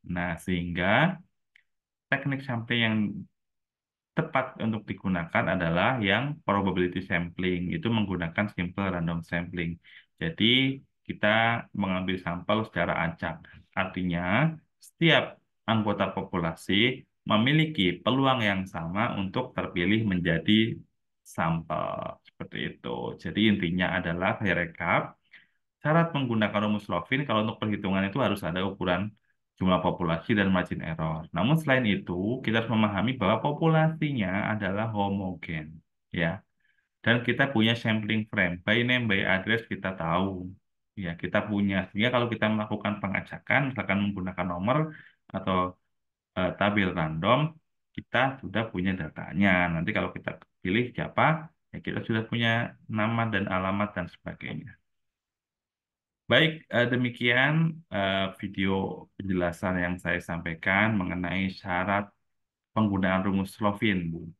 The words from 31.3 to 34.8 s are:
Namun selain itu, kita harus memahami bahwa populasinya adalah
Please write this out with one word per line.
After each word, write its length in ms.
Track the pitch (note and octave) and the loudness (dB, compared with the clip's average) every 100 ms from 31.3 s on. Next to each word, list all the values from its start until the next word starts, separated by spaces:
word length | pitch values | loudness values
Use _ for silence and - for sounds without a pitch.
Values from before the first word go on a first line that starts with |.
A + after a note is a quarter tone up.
Namun 240 | E2+ G#2+ | -2 2
selain 320 | D#3+ D3+ C3 A2+ | 2 4 2 2
itu, 560 | F2+ - F2+ G2+ B2+ | 0 -2 -2 -2 -2
kita 160 | - A2+ | 0 0
harus 160 | A2+ | 2
memahami 400 | A2+ G#2 G2 A2 | 2 2 2 -2
bahwa 240 | A#2 F#2+ A2+ | 0 0 2
populasinya 1120 | C#3+ D3 D#3+ D#3+ D#3+ D#3+ D3+ C3 F#2 F#2+ G#1+ | 0 0 4 4 4 0 -2 -2 -2 -2 -2
adalah 400 | G#2+ G2 G2 | -2 -2 -2